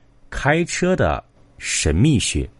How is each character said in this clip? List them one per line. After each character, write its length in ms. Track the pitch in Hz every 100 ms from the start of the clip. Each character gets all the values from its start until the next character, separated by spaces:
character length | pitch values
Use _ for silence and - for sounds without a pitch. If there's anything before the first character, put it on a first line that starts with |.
| _ _ -
开 340 | - 139 160 170
车 300 | - 180 180
的 280 | 98 71 - _ _ -
神 360 | - - - 76
秘 240 | 139 131
学。 300 | - - 65 -